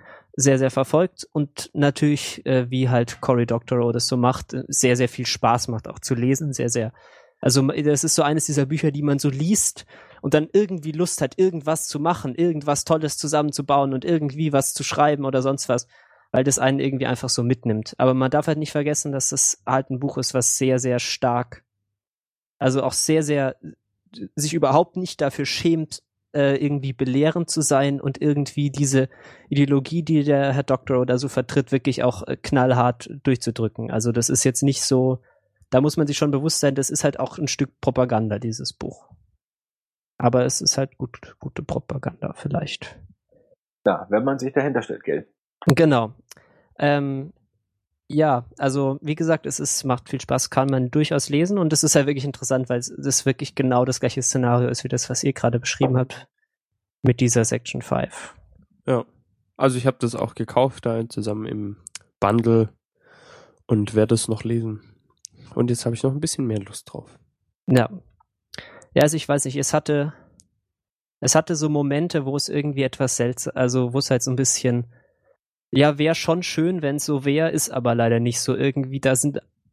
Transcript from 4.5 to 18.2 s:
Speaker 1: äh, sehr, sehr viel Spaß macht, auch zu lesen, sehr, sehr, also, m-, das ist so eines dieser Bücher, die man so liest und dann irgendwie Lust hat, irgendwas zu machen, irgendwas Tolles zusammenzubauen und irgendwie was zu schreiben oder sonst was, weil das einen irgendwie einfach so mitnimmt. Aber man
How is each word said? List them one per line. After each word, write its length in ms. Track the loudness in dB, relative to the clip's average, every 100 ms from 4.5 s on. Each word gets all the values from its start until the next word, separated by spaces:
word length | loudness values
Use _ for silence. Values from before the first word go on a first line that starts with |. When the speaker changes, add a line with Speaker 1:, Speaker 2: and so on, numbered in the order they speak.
Speaker 1:
äh, 100 | -10 -6
sehr, 280 | 0 2 4
sehr 140 | 0
viel 160 | -2 -6
Spaß 420 | 0 2 2 -2
macht, 180 | -8 -8
auch 120 | -12
zu 140 | -4
lesen, 400 | -2 0 0 -2
sehr, 160 | -4 -2
sehr, 240 | -2 -4 -8 -20 -20 _ _
also, 200 | 2 4
m-, 220 | 2 0
das 200 | 0 0
ist 120 | 0 2
so 60 |
eines 240 | 2 2 0
dieser 220 | 0 0
Bücher, 240 | 0 0
die 100 | 0
man 160 | 0 0
so 120 | 0
liest 580 | -2 0 2 0 -4 -18 -20 -20 -8
und 140 | 2 2
dann 120 | 4
irgendwie 380 | 2 2 -4 -8
Lust 300 | -4 -2 -2
hat, 180 | -4 2
irgendwas 480 | 0 0 -4 -4 -4
zu 120 | -4
machen, 360 | -2 -2 -4 0
irgendwas 500 | 0 0 -2 -2 2
Tolles 320 | 0 0 -4
zusammenzubauen 760 | -2 0 0 -4 0 2 2
und 120 | 0 0
irgendwie 480 | 0 0 -2 0
was 200 | 2 0
zu 100 | -4
schreiben 420 | -6 2 2 2 0
oder 160 | 0
sonst 260 | 0 -2 0
was, 200 | -2 -2 _ _ _ _
weil 120 | 0
das 160 | 2 2
einen 200 | 2 2
irgendwie 280 | 0 -2 -2
einfach 220 | -4 -2
so 120 | -2
mitnimmt. 540 | 0 0 0 -2 -4 2
Aber 160 | 4
man 160 | 4